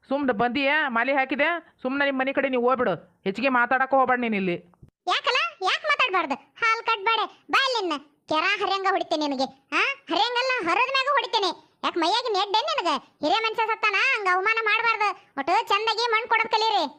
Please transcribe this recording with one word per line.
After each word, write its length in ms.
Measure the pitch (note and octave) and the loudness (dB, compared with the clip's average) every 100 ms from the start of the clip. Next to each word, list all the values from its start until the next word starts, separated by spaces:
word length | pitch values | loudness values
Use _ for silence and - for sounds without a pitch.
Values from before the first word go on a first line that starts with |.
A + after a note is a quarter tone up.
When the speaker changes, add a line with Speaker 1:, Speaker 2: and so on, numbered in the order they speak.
| _ | _
Speaker 1:
ಸುಮ್ನೆ 240 | C4+ C#4 G#3+ | -2 0 0
ಬಂದಿಯಾ, 340 | A#3+ A#3+ C#4 D4+ D4 A3+ | 0 0 0 0 0 0
ಮಾಲಿ 160 | A#3+ C#4 | 0 0
ಹಾಕಿದೆ, 300 | C4 C4+ D4+ E4+ - _ | 0 0 0 -2 -8 _
ಸುಮ್ನೆ 220 | B3+ C#4 C#4 | -6 0 0
ನಿಮ್ 100 | C4+ | 0
ಮನೆ 100 | C4+ C4+ | -2 0
ಕಡೆ 100 | C4+ | 0
ನೀವ್ 100 | B3+ A#3+ | 0 2
ಹೋಗ್ಬಿಡು, 260 | B3+ A#3+ E3 - _ F#3+ | 2 0 -2 -8 _ -6
ಹೆಚ್ಚಿಗೆ 240 | G3 C4+ B3+ | -2 0 2
ಮಾತಾಡಕ್ಕೂ 380 | A#3+ C4 C4 C4+ | 2 2 2 4
ಹೋಗ್ಬೇಡ 200 | B3+ B3 | 4 2
ನೀನ್ 120 | A#3 G#3 | 0 0
ಇಲ್ಲಿ. 160 | F#3 F3 - _ - _ - | -2 -4 -8 _ -20 _ -2
Speaker 2:
ಯಾಕಲ್ಲ? 260 | G#4+ - B4+ E5 D5+ F#4 | 0 0 0 -2 -2 -2
ಯಾಕ್ 160 | D5+ D#5+ | -2 -2
ಮಾತಾಡ್ಬಾರ್ದು? 460 | C#5+ B4+ F#4 D#4 C4 - - | 0 0 0 -2 -6 -8 -4
ಹಾಲ್ 220 | A4+ A4+ A4+ | 0 0 0
ಕಟ್ಬೇಡ, 300 | A4+ G4 A4+ F#4 - - | -2 0 0 -2 -8 -2
ಬಾ 60 | G#4 C5+ | 0 2
ಇಲ್ಲಿ 120 | A#4+ | 0
ನಿನ್ನ. 160 | F4+ C#4+ - _ - | -2 -4 -8 _ -2
ಕೆರ 140 | D#4 F4+ G4+ | 0 0 0
ಹರಿಯಂಗ 260 | F#4+ F#4+ G4 | -2 0 0
ಹೊಡಿತೇನೆ 300 | F#4 F4 D#4+ D4 | -2 -2 -2 -2
ನಿನಗೆ, 200 | C4 C4+ - _ | -2 -4 -6 _
ಹಾ? 80 | D#4 A#4 C5+ - | 0 0 -2 -4
ಹರಿಯಂಗಲ್ಲ, 420 | B3 A#4 A#4+ B4+ B4+ E4+ | 0 0 0 0 0 0
ಹರಿದ 220 | F#4+ B4 C5+ | 0 0 0
ಮ್ಯಾಗ 120 | C5 C#5+ | 0 0
ಹೊಡಿತೇನೆ. 340 | - A4 F#4+ - _ _ | 0 -2 -2 -4 _ _
ಯಾಕ್ 140 | C#4+ E4+ | -6 -2
ಮೈಯಾಗ 240 | E4 A4+ A#4+ F#4+ | 0 0 0 -2
ನೆಡ್ಡೆ 240 | G4+ G#4+ D5+ | 0 0 0
ನಿನಗೆ? 240 | D5 F4+ C#4 - _ | -2 -2 -2 -6 _
ಹಿರಿಯ 180 | D4 G#4 A4 | -2 0 0
ಮನುಷ್ಯ 180 | A4 A4 | -2 -2
ಸತ್ತಾನ, 260 | G#4+ G#4+ G4 B4+ | 0 0 2 0
ಹಂಗ 160 | B4+ F#4+ F#4 | 0 0 2
ಅವಮಾನ 220 | G4+ A4+ A4 | 2 0 0
ಮಾಡ್ಬಾರ್ದು. 400 | G#4+ A4+ A4 G#4 - _ - | 0 0 0 0 -2 _ -8
ಒಟ್ಟು 160 | C4+ F#4 - | 0 0 2
ಚಂದಾಗಿ 320 | G4+ A4+ G#4+ A#4+ | 0 0 -2 0
ಮಣ್ಣ್ 140 | A4 A#4 | 0 0
ಕೊಡೋದ್ 200 | A4+ A4+ | 0 2
ಕಲೀರಿ. 300 | A4 A4 G4+ C#4+ | 0 2 0 -2